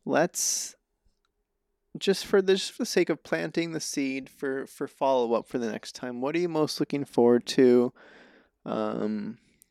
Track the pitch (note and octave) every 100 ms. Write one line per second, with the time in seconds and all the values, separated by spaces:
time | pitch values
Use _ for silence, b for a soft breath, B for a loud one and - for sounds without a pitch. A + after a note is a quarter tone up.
0 | - C#3 E3+ - - - - - _ _
1 | _ _ _ _ _ _ _ _ _ -
2 | - F#3+ - G3+ F#3+ F#3+ - - B3 F#3+
3 | F3 D#3 - D#3+ E3 E3 E3 D#3+ - -
4 | C3+ C3+ C3 _ C#3 C3+ - - C#3 -
5 | C#3 C3 A#2 A2+ - C3 A#2 A2+ - -
6 | B2+ B2 C3 E3 F3 D#3+ D3 - D#3+ C#3+
7 | C3+ - A#2+ A#2+ - - B2+ B2 B2 -
8 | b b b b b b - A2 G#2+ A#2
9 | G#2+ G#2+ D3 A3+ _ _ _